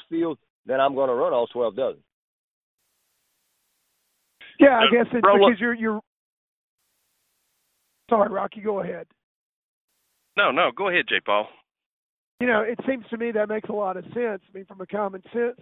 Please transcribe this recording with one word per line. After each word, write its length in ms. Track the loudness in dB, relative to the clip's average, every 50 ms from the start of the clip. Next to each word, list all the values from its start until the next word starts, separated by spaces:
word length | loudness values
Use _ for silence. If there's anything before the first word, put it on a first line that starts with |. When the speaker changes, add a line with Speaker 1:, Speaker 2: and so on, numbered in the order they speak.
| -10 -8
Speaker 1:
field, 300 | -4 -4 -4 -4 -6 -8 _ _ _ _ _ -4
then 120 | -2 0
I'm 160 | 0 0 0
gonna 200 | 0 -2 -2 0
run 180 | -2 -2 0 0
all 140 | -2 -2 -2
twelve 280 | -4 -4 -4 -4 -4
dozen. 260 | -4 -6 -6 -6 -8 _ _ _ _ _ _ _ _ _ _ _ _ _ _ _ _ _ _ _ _ _ _ _ _ _ _ _ _ _ _ _ _ _ _ _ _ _ _ _ _ _ _ _ _ _ _ _ _ -20 -4 4 6
Speaker 2:
Yeah, 200 | 6 8 8 6
I 60 | 4
Speaker 3:
Uh, 60 | 4
Speaker 2:
guess 160 | 4 4 2 0
it's 140 | 0 2 4
Speaker 3:
Roland 280 | 6 8 8 8 6 4
Speaker 2:
because 60 | 4
you're, 140 | 0 -2 -2
you're. 260 | -2 -2 -4 -4 -4 -8 _ _ _ _ _ _ _ _ _ _ _ _ _ _ _ _ _ _ _ _ _ _ _ _ _ _ _ _ _ _ _ _ _ _ _ _ _ _ _ _ 0
Sorry, 200 | 2 2 2 2
Rocky, 320 | -2 -4 -6 -6 -8 -8
go 180 | -6 -6 -4 -4
ahead. 260 | -6 -8 -10 -12 -14 _ _ _ _ _ _ _ _ _ _ _ _ _ _ _ _ _ _ _ _ _ _ _ _ _ -2 0
Speaker 3:
No, 140 | 0 2
no, 200 | 2 2 0 0
go 160 | 0 -2 -4 -2
ahead, 180 | 0 0 0 0
J. 60 | -2 -2 0
Paul. 220 | 0 0 0 0 -4 -10 _ _ _ _ _ _ _ _ _ _ _ _ _ _ _ _ -4
Speaker 2:
You 80 | -2 0
know, 140 | 0 0
it 180 | 0 -2 -6 -6 -4 -4
seems 180 | -4 -6 -6 -10
to 80 | -10 -8
me 140 | -6 -4
that 180 | -2 -2 -2 -2
makes 200 | -4 -6 -6 -6
a 40 | -6
lot 240 | -6 -6 -6 -6 -8
of 60 | -10
sense. 360 | -10 -8 -6 -4 -4 -6 -8 _ _
I 40 | -20
mean, 120 | -20 -20
from 160 | -18 -18 -18
a 40 | -14
common 380 | -10 -6 -6 -6 -6 -6 -10 -14 -10 -6
sense, 260 | -4 -4 -4 -6 -8